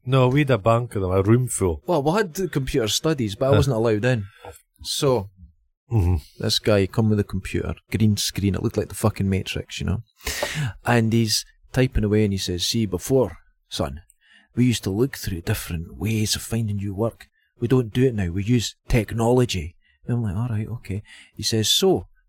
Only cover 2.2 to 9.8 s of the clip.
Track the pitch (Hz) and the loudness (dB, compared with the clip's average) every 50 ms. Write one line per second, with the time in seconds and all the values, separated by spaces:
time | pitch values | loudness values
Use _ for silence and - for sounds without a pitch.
2.2 | 220 175 147 - 190 160 - 147 131 131 - 139 110 104 - - - 156 160 131 | 0 -2 -2 -4 -4 -2 -2 -4 -2 -2 0 0 0 0 0 0 0 0 0 0
3.2 | 117 104 101 - - 113 113 104 - 139 123 110 113 120 107 107 107 127 127 113 | -2 -2 -2 0 2 4 4 4 4 4 2 2 2 2 2 2 2 2 2 0
4.2 | 101 98 - - - - - - _ _ _ - - - - - 151 139 127 113 | -2 -6 -12 -20 -20 -20 -20 -20 _ _ _ -14 -10 -8 -4 0 0 2 2 0
5.2 | 98 - - - - - _ _ _ _ _ _ _ - 117 113 85 90 90 - | -2 -6 -12 -20 -20 -20 _ _ _ _ _ _ _ -2 2 2 4 4 2 0
6.2 | - - _ - - 110 - - - 120 104 101 98 92 - - 113 107 107 104 | -2 -6 _ -6 -4 -2 -2 0 2 2 4 4 2 2 0 0 2 2 2 2
7.2 | 104 - - 92 - - - 90 - - - - _ - - 101 110 107 104 104 | 0 -2 -4 -8 -8 -6 -4 -4 -4 -4 -8 -10 _ -4 0 2 4 4 2 2
8.2 | - - - - 95 98 90 - - - - 104 90 - - - - 107 - - | -2 -6 -4 -2 0 0 0 0 -2 -4 -2 -4 -4 -4 -4 -2 -2 0 0 0
9.2 | 98 98 95 95 98 - - - 95 - - - | -2 0 0 -2 -2 -4 -6 -8 -8 -10 -10 -6